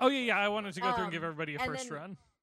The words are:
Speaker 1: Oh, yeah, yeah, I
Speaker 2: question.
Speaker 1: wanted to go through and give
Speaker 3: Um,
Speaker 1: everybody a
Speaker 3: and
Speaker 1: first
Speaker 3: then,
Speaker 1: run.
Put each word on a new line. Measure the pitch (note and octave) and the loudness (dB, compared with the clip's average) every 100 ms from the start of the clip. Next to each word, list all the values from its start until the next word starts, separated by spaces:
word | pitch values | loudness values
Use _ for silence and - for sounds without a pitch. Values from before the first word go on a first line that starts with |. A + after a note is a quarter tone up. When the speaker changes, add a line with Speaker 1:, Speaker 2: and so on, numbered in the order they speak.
Speaker 1:
Oh, | B3+ | 4
yeah, | C#4 | 4
yeah, | A#3+ | 2
I | G3 | 4
Speaker 2:
question. | G3+ | 2
Speaker 1:
wanted | G#3+ G3+ | 0 -2
to | E3+ | -2
go | F#3 | 0
through | G3 | 2
and | F3 | 0
give | E3 | -2
Speaker 3:
Um, | E3 | -4
Speaker 1:
everybody | D3+ D#3 | -4 -4
a | C#3+ | -2
Speaker 3:
and | - | -4
Speaker 1:
first | C#3+ B3 | -4 -6
Speaker 3:
then, | D3 | -8
Speaker 1:
run. | F3+ E3+ _ _ | -10 -14 _ _